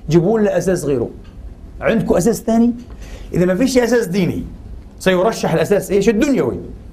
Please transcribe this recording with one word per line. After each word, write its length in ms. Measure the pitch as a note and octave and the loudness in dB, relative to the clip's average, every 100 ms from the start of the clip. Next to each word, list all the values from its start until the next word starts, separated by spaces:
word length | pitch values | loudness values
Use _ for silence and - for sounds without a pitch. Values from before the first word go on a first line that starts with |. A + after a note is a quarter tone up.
| - | 0
جيبوا 300 | E3 E3+ A3+ | 2 4 2
لنا 180 | G#3 F3+ | 2 0
أساس 280 | F3 F3+ C#3 | 0 -2 0
غيره. 240 | B2+ A2 - - - - - - - | -2 -4 -8 -18 -18 -16 -16 -18 -4
عندكم 340 | C3 A3 - - | 0 0 2 2
أساس 260 | F3+ G#3+ | 2 0
ثاني؟ 300 | - A3+ A#3 A#3 - - - - - | 0 2 2 0 -8 -16 -16 -16 -6
إذا 120 | - F#3 | 0 0
ما 100 | F#3 | 2
فيش 220 | C4 B3 | 2 2
أساس 280 | A#3 A#3+ F#3+ | 4 2 2
ديني 380 | F#3+ G3+ F#2 - - - - - - | 0 0 -2 -8 -12 -16 -16 -18 -4
سيرشح 540 | F#3 F#3 G3+ - F3+ | 0 2 2 0 0
الأساس 380 | D#3+ - G3 F#3 | 0 2 0 2
إيش؟ 180 | G3 G3 | 2 2
الدنيوي. 480 | G#3+ D4 A#3 B2+ F2 - - - | 2 2 2 0 -4 -8 -16 -18